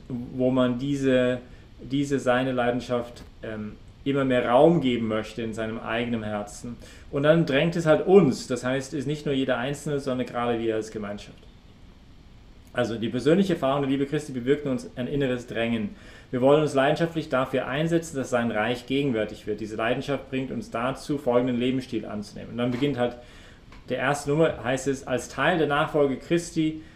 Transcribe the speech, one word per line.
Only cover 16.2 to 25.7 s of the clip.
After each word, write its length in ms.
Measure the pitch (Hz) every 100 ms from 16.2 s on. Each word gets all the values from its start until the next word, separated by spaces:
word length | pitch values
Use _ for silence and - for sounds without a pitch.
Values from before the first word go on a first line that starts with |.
| -
Wir 120 | 127
wollen 180 | 135 147
uns 140 | 151
leidenschaftlich 560 | 135 135 156 165 160 143
dafür 360 | 127 131 131 -
einsetzen, 500 | 135 165 165 165 135
dass 120 | 120
sein 220 | 123 117
Reich 360 | 107 110 120 -
gegenwärtig 600 | 135 143 113 107 - -
wird. 140 | 104
Diese 160 | 110 107
Leidenschaft 520 | 113 131 135 135 -
bringt 220 | 131 131
uns 200 | 123 104
dazu, 460 | 113 123 135 - 143
folgenden 420 | - 123 127 120
Lebensstil 460 | 127 131 127 110
anzunehmen. 480 | 104 104 101 - 101
Und 60 | 113
dann 120 | 123
beginnt 280 | 120 143 123
halt 180 | 120 - - - - - - - -
der 80 | 127
erste 340 | 127 143 143
Nummer, 320 | 147 160 -
heißt 260 | 117 131 143
es, 180 | 131 -
als 240 | 127 -
Teil 260 | - 143 180
der 120 |
Nachfolge 500 | 143